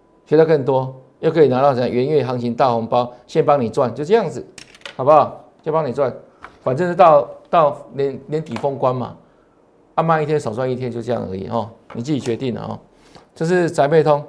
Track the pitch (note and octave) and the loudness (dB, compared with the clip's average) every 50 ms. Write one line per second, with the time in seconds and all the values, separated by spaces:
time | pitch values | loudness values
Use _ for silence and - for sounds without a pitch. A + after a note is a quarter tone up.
0 | _ _ _ _ _ - D3+ D#3 D#3+ D#3 E3 D3 B2+ C3+ C3+ C3 C3 C3 C3+ - | _ _ _ _ _ 0 4 4 4 6 4 0 2 0 0 0 0 -4 -8 -14
1 | - _ _ - - D#3+ D#3 E3+ D3+ C3 B2+ B2+ C3+ C#3+ C3+ A#2+ B2+ G#2 - A#2+ | -20 _ _ -4 -4 0 2 4 4 4 4 4 2 2 2 2 0 -2 0 0
2 | C3 D3 D#3 C#3+ B2+ B2 B2+ B2 A#2+ A#2+ A#2 A#2 C#3+ B2+ A#2 A#2 A2+ A2 B2+ B2 | 0 0 2 0 0 0 -4 -4 -4 -4 -2 0 2 2 2 0 -2 -2 0 0
3 | B2 A#2+ - - - - - D#3+ D3 D3 D3 C#3+ A#2+ A2 - D3+ C3+ A#2 A2+ B2+ | 0 -2 -6 -16 -14 -6 -2 0 2 4 2 2 2 -2 -2 0 -2 -2 -2 -6
4 | D3 D3+ G#3 A#3 G3+ D3+ B2 A#2+ - - - - - _ - - - - - - | -4 0 0 0 0 0 -6 -10 -14 -16 -18 -20 -20 _ -20 -20 -20 -16 -10 -4
5 | C3 C#3 D#3 D3 B2 - - - - _ _ _ - D#3+ D3+ D#3+ D#3 C3 A2+ C#3 | 2 4 6 6 4 2 -2 -12 -20 _ _ _ -8 -4 -4 -2 -2 -2 -2 -2
6 | C#3 B2 A2+ - - - _ _ - - _ _ - C3 C3 C#3+ F3+ F3 F3 E3+ | -2 -2 -4 -8 -16 -20 _ _ -20 -20 _ _ -6 -4 -2 -2 -2 -2 2 4
7 | F#3 E3 D3+ C#3+ - - - - - _ - F3 D#3 C#3+ - - - - - C3+ | 6 6 6 6 4 0 -8 -18 -10 _ 0 2 2 2 0 -4 -12 -12 -6 -4
8 | C#3 C#3 C3 - - - D3 D#3 D#3+ - A#2+ A#2 - C#3+ C#3 B2+ C#3 B2+ B2+ B2 | -4 -4 -4 -8 -10 -8 -6 -6 -6 -6 -8 -6 -6 -6 -4 -2 -2 -2 -2 -2
9 | A#2 A2+ A2 - _ _ _ _ _ _ _ _ _ _ _ _ _ _ - - | -6 -10 -12 -16 _ _ _ _ _ _ _ _ _ _ _ _ _ _ -6 -4
10 | E3 E3 E3 D#3 D3+ D3 D#3 D3 - A#2+ G#2+ A#2 C3 C3 B2 A2+ B2 A#2+ A2+ A#2+ | -2 0 0 0 0 0 -2 -2 -2 -4 -6 -4 -4 -4 -4 -4 -6 -8 -8 -8
11 | A2+ A#2+ A#2+ A2+ G#2+ F#2+ F#2+ F#2+ F#2+ F#2+ A2 A#2 G#2+ A2 - - _ - - - | -6 -6 -6 -6 -6 -6 -8 -8 -8 -6 -6 -6 -6 -6 -10 -20 _ -16 -12 -10
12 | A#2+ C#3+ D#3 B2+ - B2+ A2+ A2 C3+ B2+ A2 G#2 G#2+ G#2+ G#2+ - - _ _ _ | -6 -4 -4 -4 -2 -4 -4 -4 -4 -6 -6 -6 -8 -10 -12 -12 -14 _ _ _
13 | _ _ - - _ _ _ - E3 E3 F#3 F3+ F3 D#3 - - C#3 C#3+ D#3+ D#3+ | _ _ -20 -20 _ _ _ -6 -2 0 0 0 0 0 0 0 0 2 4 4
14 | D3+ D#3 D3 C#3+ C#3+ | 4 4 2 0 0